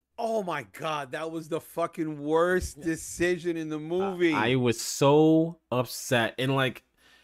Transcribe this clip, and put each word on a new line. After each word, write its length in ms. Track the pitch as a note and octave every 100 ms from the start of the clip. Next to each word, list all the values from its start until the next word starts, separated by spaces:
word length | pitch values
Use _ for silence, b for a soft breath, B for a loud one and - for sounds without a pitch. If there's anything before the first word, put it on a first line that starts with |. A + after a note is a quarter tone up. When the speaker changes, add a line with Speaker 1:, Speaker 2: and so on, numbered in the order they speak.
| _ -
Speaker 1:
Oh 260 | A3+ A3+
my 200 | F3+ D3 G#2
God, 380 | - D#3+ D3+ C3
that 200 | D3+ D#3+
was 180 | E3 D#3+
the 100 | D#3+
fucking 640 | - - E3 E3+ D#3 D3+
worst 540 | C#3+ D#3+ F3 F3+ - -
Speaker 2:
Yeah. 60 | E3
Speaker 1:
decision 720 | D#3 - - F3 F3+ E3+ E3
in 120 | D#3
the 80 | D3+
Speaker 2:
I, 20 |
Speaker 1:
movie. 520 | D#3 F3+ G3 F3 E3+
Speaker 2:
I 220 | D3 A2+ C3
was 240 | A#2+ A2+
so 800 | - - C#3 D3 D#3 D#3+ E3 E3 -
upset. 640 | B2 B2 - - B2 A2+ -
And, 180 | C3 C3+
like, 280 | C3 - _ _ b b